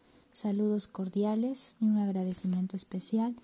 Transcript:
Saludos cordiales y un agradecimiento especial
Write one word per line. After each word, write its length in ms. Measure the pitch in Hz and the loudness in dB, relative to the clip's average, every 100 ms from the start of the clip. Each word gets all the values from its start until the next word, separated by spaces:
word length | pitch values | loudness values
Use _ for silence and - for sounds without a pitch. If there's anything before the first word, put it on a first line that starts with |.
| _ - _ | _ -20 _
Saludos 560 | - 214 196 214 208 - | -6 -2 2 2 2 -2
cordiales 880 | - 185 196 208 214 240 262 - - | -4 -2 0 2 2 0 -2 -8 0
y 60 | 220 | 2
un 120 | 208 | 4
agradecimiento 760 | 202 190 185 180 185 180 185 190 | 2 0 -2 -2 0 0 0 -4
especial 600 | - 185 - 220 233 233 | -6 -4 0 2 0 -4